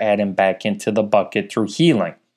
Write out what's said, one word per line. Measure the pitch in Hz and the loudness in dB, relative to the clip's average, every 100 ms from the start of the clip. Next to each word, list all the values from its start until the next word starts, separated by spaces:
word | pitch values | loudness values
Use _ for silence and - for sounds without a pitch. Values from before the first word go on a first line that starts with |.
adding | 107 104 101 | 2 0 0
back | 92 95 92 107 | 0 0 0 -2
into | 104 - | -4 -2
the | 107 | 0
bucket | 104 104 92 107 - | 2 2 0 -4 -4
through | - 104 | -4 -2
healing. | - 165 123 85 - _ | 2 2 2 0 -8 _